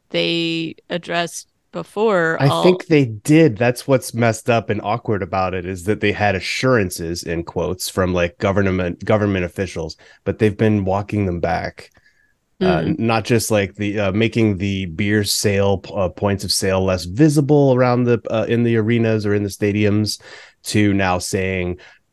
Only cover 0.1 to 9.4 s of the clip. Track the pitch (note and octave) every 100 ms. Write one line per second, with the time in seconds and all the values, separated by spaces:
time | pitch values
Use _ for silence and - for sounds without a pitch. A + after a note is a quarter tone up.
0.1 | E3+ E3+ E3+ E3 E3 E3 - _ F3 E3+
1.1 | E3+ F3 - - _ _ F3+ E3+ - A3
2.1 | F#3+ E3 D#3+ C3+ E3 E3+ F3+ - D#3 C3
3.1 | G#2+ - D3+ D#3+ G2+ A#2+ A#2+ - C3 -
4.1 | A2+ A#2 A2 - A#2 - G#2 G2+ A#2 -
5.1 | G#2 F#2 F#2+ F#2 F#2 F2+ F#2 F2 G#2+ G#2
6.1 | G2 G#2 F#2+ - - C3 B2 F#2 - E2+
7.1 | E2+ - E2 E2 - E2+ F2+ - - F#2
8.1 | F2+ F2 - G#2 F#2+ G2 F#2 F2+ E2+ F#2+
9.1 | A2 G#2 F#2+